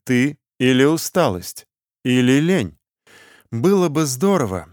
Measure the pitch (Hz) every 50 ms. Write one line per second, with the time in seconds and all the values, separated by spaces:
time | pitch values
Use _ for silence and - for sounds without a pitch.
0 | - - 127 123 131 147 147 _ _ _ _ - 127 127 131 127 135 151 165 160
1 | - - - 185 160 117 90 87 - - - - - _ _ _ _ _ _ _
2 | - 127 123 127 123 127 135 143 156 175 190 160 101 80 - _ _ _ _ _
3 | _ _ - - - - - _ _ - 117 113 127 190 202 190 175 160 139 160
4 | 156 139 127 127 196 202 196 165 123 95 92 87 - -